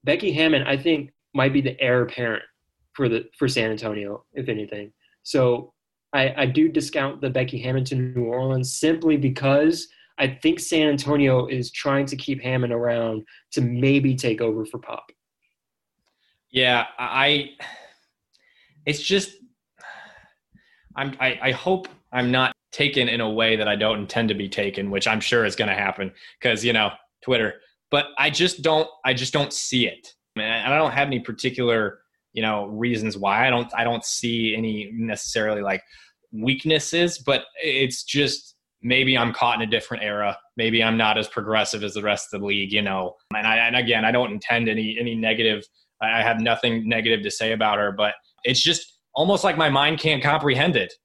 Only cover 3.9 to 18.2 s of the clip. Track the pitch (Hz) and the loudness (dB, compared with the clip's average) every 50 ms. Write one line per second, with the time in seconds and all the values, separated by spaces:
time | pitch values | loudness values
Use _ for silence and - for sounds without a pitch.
3.9 | 104 104 101 101 104 - _ _ _ 143 123 123 110 107 104 104 107 104 104 104 | -6 -6 -6 -8 -10 -12 _ _ _ -8 -6 -4 -4 -4 -6 -8 -10 -12 -12 -14
4.9 | _ _ _ _ _ _ _ - - 143 127 123 120 123 147 - _ _ _ _ | _ _ _ _ _ _ _ -2 2 2 4 4 2 0 -2 -12 _ _ _ _
5.9 | _ _ _ _ - 139 131 131 131 147 139 131 131 151 156 160 151 156 - - | _ _ _ _ 0 0 0 0 0 0 -2 2 4 4 2 4 2 -2 -4 -2
6.9 | - 151 135 139 139 - 139 131 127 131 127 127 - 117 - 127 131 135 131 131 | -4 -2 -4 -4 -4 -4 -6 -2 -2 -2 -2 -2 -6 -6 -4 -2 -2 -2 -2 -2
7.9 | 139 127 127 127 127 123 120 113 120 127 131 135 131 131 127 127 - - - 156 | -2 -2 -2 -2 -2 -4 -4 -2 -2 -2 -2 -2 -2 -2 -2 -4 -4 0 2 2
8.9 | 165 160 165 160 151 143 135 135 131 - 139 135 139 143 151 160 170 170 - - | 2 2 2 2 2 4 2 0 -2 0 2 2 4 6 4 4 2 0 -6 -14
9.9 | _ _ _ _ _ - 143 135 131 - - 156 165 170 - - 175 160 156 151 | _ _ _ _ _ -2 -2 -2 -2 0 0 0 2 2 -2 0 2 2 4 4
10.9 | 143 143 139 139 147 147 143 135 131 127 123 - 131 127 123 - - - - 147 | 2 0 0 0 2 4 4 4 4 2 2 0 -4 -4 -4 -6 -8 -4 -2 0
11.9 | 139 139 139 139 139 135 - - 139 135 - 127 131 131 123 120 120 117 120 120 | 0 0 0 -2 -6 -8 -6 -6 -6 -4 -2 -2 0 0 0 0 0 0 0 0
12.9 | 120 117 117 113 110 110 107 _ - - _ _ - 165 131 120 123 120 131 135 | 0 0 -2 -2 -4 -6 -8 _ -20 -20 _ _ -2 -2 0 0 0 2 2 4
13.9 | 139 143 139 139 131 127 - 120 110 107 117 113 110 113 110 - - 117 - - | 4 4 4 2 0 0 0 -2 0 0 0 -2 -2 -2 -6 -8 -10 -14 -12 -12
14.9 | 113 - - - _ _ _ _ _ _ _ _ _ _ _ _ _ _ _ _ | -14 -14 -14 -18 _ _ _ _ _ _ _ _ _ _ _ _ _ _ _ _
15.9 | _ _ _ _ _ _ _ _ _ _ _ _ - 131 127 123 123 120 104 - | _ _ _ _ _ _ _ _ _ _ _ _ 0 2 4 4 4 4 2 -2
16.9 | - - 123 113 - 131 139 143 151 147 143 - - _ - - - - - - | -6 -8 -6 -2 0 2 4 4 2 0 -2 -8 -14 _ -18 -18 -18 -20 -20 -20
17.9 | _ _ _ _ _ _ | _ _ _ _ _ _